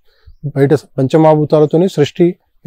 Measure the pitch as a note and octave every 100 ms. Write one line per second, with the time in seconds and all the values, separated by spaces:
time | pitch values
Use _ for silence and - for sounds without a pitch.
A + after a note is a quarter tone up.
0 | _ _ - - C#3+ C#3 C#3 D3+ - -
1 | C3+ D#3 D#3 D#3 D3+ D#3 D3+ D#3+ F#3 -
2 | C#3 - F3 F#3+ _ _